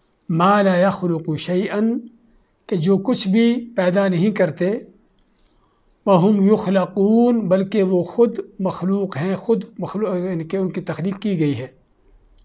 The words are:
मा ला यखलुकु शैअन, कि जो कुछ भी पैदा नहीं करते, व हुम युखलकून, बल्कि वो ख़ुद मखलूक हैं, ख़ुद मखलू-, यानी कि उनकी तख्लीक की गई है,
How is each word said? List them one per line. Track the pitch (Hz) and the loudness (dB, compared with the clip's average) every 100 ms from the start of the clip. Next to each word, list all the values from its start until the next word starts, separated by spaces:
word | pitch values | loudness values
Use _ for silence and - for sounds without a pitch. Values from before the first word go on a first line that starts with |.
| _ _ - | _ _ -4
मा | 165 185 208 | 0 4 4
ला | 196 180 | 4 2
यखलुकु | 190 190 180 165 160 151 | 2 0 -2 -4 -4 -6
शैअन, | - 180 196 202 226 240 - - _ _ _ _ - | -4 -2 -2 -2 0 -2 -6 -18 _ _ _ _ -6
कि | 185 | -2
जो | 165 190 | 2 2
कुछ | 196 247 190 | 0 -2 0
भी | 220 233 240 233 - | 2 4 2 -4 -2
पैदा | 180 190 196 | 0 2 2
नहीं | 175 208 | 2 2
करते, | - 175 135 180 240 - - _ _ _ _ _ _ _ _ _ _ 202 | 2 0 0 -2 -2 -8 -20 _ _ _ _ _ _ _ _ _ _ 2
व | 185 | 4
हुम | 190 208 196 | 4 4 4
युखलकून, | 214 180 196 180 208 202 226 240 233 185 | 2 0 0 0 0 2 4 4 2 0
बल्कि | 190 196 220 | 0 0 0
वो | 185 180 175 | 0 0 0
ख़ुद | - 233 - - - | 0 0 0 -10 -6
मखलूक | 190 - 180 196 185 135 | -6 -4 -2 -2 -4 -4
हैं, | 185 185 | -4 -4
ख़ुद | - 226 - - | -2 -2 -4 -10
मखलू-, | - 196 208 180 | -10 -6 -4 -4
यानी | 185 175 | -4 -6
कि | 160 190 | -4 -4
उनकी | 185 180 | -4 -4
तख्लीक | - 156 185 196 | -8 -6 -6 -4
की | 214 180 | -4 0
गई | 147 | 0
है, | 117 131 - _ _ _ _ _ _ | -2 -8 -16 _ _ _ _ _ _